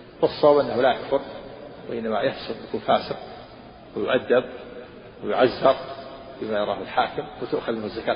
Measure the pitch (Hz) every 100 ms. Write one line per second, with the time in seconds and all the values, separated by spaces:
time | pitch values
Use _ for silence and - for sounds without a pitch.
0 | - - 156 - 151 147 131 113 131 117
1 | - 135 - - - - - - - 117
2 | 113 107 127 - - 113 - 113 - 113
3 | - - - - - - - - - -
4 | 101 127 110 123 - - - - - -
5 | - - 104 98 123 104 139 131 - -
6 | - - - - 113 107 104 98 95 -
7 | 117 - 151 - 123 135 - 113 104 107
8 | 113